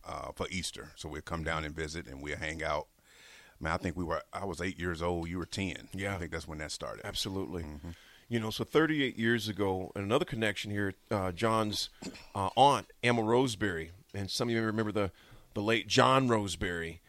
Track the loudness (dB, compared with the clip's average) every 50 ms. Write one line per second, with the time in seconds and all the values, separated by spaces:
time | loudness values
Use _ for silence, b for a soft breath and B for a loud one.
0 | -12 -10 -10 -10 -10 -10 -6 -6 -6 -4 -4 -6 -6 -6 -8 -10 -14 -14 -14 -14
1 | -12 -8 -8 -8 -8 -6 -6 -4 -2 -2 -2 -2 -4 -6 -4 -6 -6 -4 -6 -8
2 | -10 -10 -12 -10 -6 -8 -6 -6 -6 -6 -6 -4 -2 -2 -2 -2 -4 _ _ B
3 | B B B B B B B B B B B B -4 -2 -2 -2 -2 -4 -4 -4
4 | -2 -2 -2 -2 -4 _ -8 -6 -6 -6 -4 -4 -4 -4 -4 -4 -4 -4 -2 0
5 | 0 0 0 0 -2 -4 -4 -6 -6 -6 -4 -4 -4 -4 -4 -6 -10 -10 -8 -6
6 | -4 -4 -4 -4 -6 -6 -6 -8 -8 -8 -8 -8 -8 -8 -8 -8 -8 -8 -8 -8
7 | -10 -8 -6 -4 -4 -2 -2 -4 -4 -4 -4 -6 -6 -6 -10 -10 -10 -12 -12 B
8 | B B B B B B -2 0 0 -2 -2 -4 -6 4 6 6 6 6 4 2
9 | 2 0 0 0 2 4 4 2 2 -4 -2 0 2 2 2 0 -2 -6 -6 -4
10 | 0 2 2 2 2 0 -2 0 0 0 0 -2 -6 -4 -2 0 0 -2 -2 _
11 | _ _ -2 0 0 -2 -2 2 2 4 4 4 2 2 0 -2 -4 -6 B B
12 | B -12 -12 -14 -20 -10 -4 -2 -2 0 6 8 8 8 8 4 0 -8 -10 _
13 | 2 4 4 4 4 4 6 4 4 2 0 0 0 0 0 -2 -6 -8 -12 -20
14 | -20 _ -6 -6 -4 -4 -2 0 0 2 2 2 2 2 2 2 0 2 2 2
15 | 0 0 B B B B B B B B -4 -2 2 2 2 2 2 2 6 8
16 | 8 8 8 6 6 6 4 2 2 -2 -2 -2 -2 -2 -2 -2 -4 -6 -8 -12
17 | b